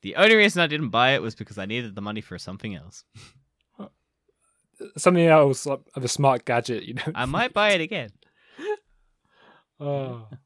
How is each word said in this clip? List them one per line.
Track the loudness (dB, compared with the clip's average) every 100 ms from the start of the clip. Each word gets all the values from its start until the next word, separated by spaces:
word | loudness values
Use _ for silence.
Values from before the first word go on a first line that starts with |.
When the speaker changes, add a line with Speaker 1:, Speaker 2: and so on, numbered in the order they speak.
Speaker 1:
The | -8 2
only | 6 6
reason | 4 2
I | 0
didn't | -2 -2
buy | 2 4
it | 2
was | -2 -10
because | -14 -10
I | -6
needed | -6 -8 -10
the |
money | -8 -10
for | -10 -14
something | -14 -12 -12 -14
else. | -16 -20 _ -20 -20 _ _ _ _ _
<laughs> | -20 _ _ _ _ _ _ _ _ _ -16 0
Speaker 2:
Something | 2 4 6
else, | 6 6 2 -4
like, | -8 _ -8
of | -6
a |
smart | 2 2 2 0
gadget, | -2 -2 -6
you | -6
know? | -10 -8
Speaker 1:
I | -4 -4
might | -2 -2
buy | 0 2
it | 2
again. | -2 -8 -10 _ _ _ _ -14
Speaker 2:
<laughs> | -8 -8 _ _ _ _ _ _ _ _ _ _
Oh. | -6 -6 -6 -12 -16 -20